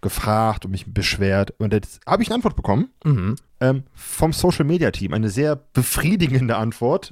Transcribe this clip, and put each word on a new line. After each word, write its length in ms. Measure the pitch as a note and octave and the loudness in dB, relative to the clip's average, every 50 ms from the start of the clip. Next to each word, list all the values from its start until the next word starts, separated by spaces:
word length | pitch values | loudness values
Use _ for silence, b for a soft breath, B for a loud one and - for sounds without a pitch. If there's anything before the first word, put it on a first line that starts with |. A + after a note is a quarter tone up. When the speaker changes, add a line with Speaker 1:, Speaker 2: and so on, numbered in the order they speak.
Speaker 1:
gefragt 640 | - F#2+ - - - A2 G#2+ A2 A2+ A2+ G#2 - - | -6 -4 -4 -2 0 0 2 2 2 2 0 -2 -4
und 80 | F#2+ | -6
mich 220 | G2 F#2+ - - C3 | -6 -6 -8 -6 -4
beschwert. 580 | G#2 F#2 - - - G2 G2 G2 G2 G2 - - - | -4 -2 -2 -2 0 0 2 2 2 0 -2 -2 -4
Und 160 | G#2+ G#2 G#2+ | -2 0 0
jetzt 260 | G#2+ - - - - _ | 0 -2 -4 -10 -14 _
habe 160 | - D#3+ A3+ | -2 0 0
ich 80 | A#3 - | 0 0
eine 60 | A3 | -2
Antwort 200 | B3 - A3 - | -2 -2 -2 -2
bekommen, 340 | - - - G2+ A#2 G#3 C4 _ _ - | -2 -2 0 0 0 0 -2 _ _ 0
Speaker 2:
Mhm. 320 | D#3 C#3+ A2+ F2+ G2 A2 - - _ - - | 0 2 2 0 -2 -4 -6 -8 _ -6 0
Speaker 1:
ähm, 240 | B2+ B2+ C3+ C3+ C3+ - - | 0 2 2 0 -4 -10 -16
vom 360 | - - - - - D#3+ D#3+ | -20 -16 -12 -2 0 0 0
Social-Media-Team. 840 | D3 - - F3+ E3+ - D#3 C#3+ E3 F3+ D#3+ A2 - - G2+ F#2 D#2+ | 2 2 2 2 2 2 2 2 2 2 2 0 0 -2 -2 -2 0
Eine 160 | G#2+ A2 G#2+ | 0 0 0
sehr 280 | F#2 B2 D3 D3+ D3+ C3+ | 0 0 0 0 0 -2
befriedigende 1000 | - _ - - B2 - - - - D#3 G3+ G3 E3+ C#3+ C3 B2+ B2+ A#2+ A2+ | -6 _ -2 -2 0 0 -2 -2 0 0 2 2 2 2 2 2 2 0 0
Antwort, 560 | G2+ A2 A2+ A2+ - A#2 B2 D3+ F#3+ - - | 0 -2 -2 -2 -2 0 0 0 0 -2 -8